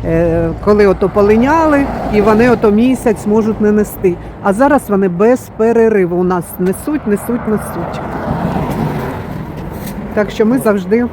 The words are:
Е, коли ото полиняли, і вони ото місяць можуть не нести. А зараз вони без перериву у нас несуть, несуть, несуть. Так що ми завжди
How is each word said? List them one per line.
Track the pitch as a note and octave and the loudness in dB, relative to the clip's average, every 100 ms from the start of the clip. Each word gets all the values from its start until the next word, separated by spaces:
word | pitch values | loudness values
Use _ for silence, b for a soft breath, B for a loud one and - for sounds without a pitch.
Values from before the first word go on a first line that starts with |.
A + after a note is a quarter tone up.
Е, | E3+ E3 E3+ E3 E3 D#3+ | 0 0 2 0 -2 -2
коли | - G#3 G3+ | 2 4 4
ото | F3+ F#3+ | 4 0
полиняли, | G#3 G3+ A3 C4 D#4+ D#4 C#4+ C4+ A3+ - | 2 4 4 4 2 2 2 0 -4 -2
і | G#3+ | 2
вони | G3+ G#3+ B3 | 4 4 4
ото | A3+ A3 | 4 4
місяць | G#3 B3 B3+ A#3+ G3+ G#3 | 4 2 2 0 -2 0
можуть | G#3+ A3 G#3 | 0 0 0
не | G#3 | 2
нести. | G#3+ G3+ - F#3 F3 B B | 2 0 -2 -2 -2 B B
А | G3+ | -2
зараз | G3 C#4 C#4+ - | 2 2 2 2
вони | G3 G3 | 0 0
без | E3+ A3 B3+ - - | 2 2 2 -2 -2
перериву | A3 A#3 A3+ G#3 F3+ F3 | 0 4 4 2 2 0
у | |
нас | F#3 F3+ - - | 0 -2 -4 -4
несуть, | F#3 F#3+ - D4+ A3 | -2 -2 -4 -4 -2
несуть, | G#3 - A#3+ - | -4 -2 -4 -2
несуть. | G#3 - E3+ F3 - - - - - - - - - - - - - - - - - - - - - - | -4 -4 -8 -8 -8 -8 -8 -6 -4 -2 -4 -4 -4 -4 -4 -6 -8 -10 -10 -10 -12 -12 -10 -10 -8 -6
Так | - G3+ | -4 -4
що | - G#3+ | 0 2
ми | B3+ | 2
завжди | A#3+ G3+ F3+ A3+ A#3+ | 2 0 0 0 0